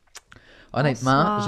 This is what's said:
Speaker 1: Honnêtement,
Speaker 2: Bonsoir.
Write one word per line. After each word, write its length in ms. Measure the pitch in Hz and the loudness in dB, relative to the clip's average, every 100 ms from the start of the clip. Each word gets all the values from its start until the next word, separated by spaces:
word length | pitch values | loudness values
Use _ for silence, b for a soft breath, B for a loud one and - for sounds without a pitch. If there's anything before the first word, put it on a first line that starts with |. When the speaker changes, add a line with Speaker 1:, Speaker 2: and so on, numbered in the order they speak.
| _ - - b b b b | _ -20 -20 b b b b
Speaker 1:
Honnêtement, 520 | 123 143 120 131 139 175 | -2 -2 0 0 2 2
Speaker 2:
Bonsoir. 20 | 208 | 0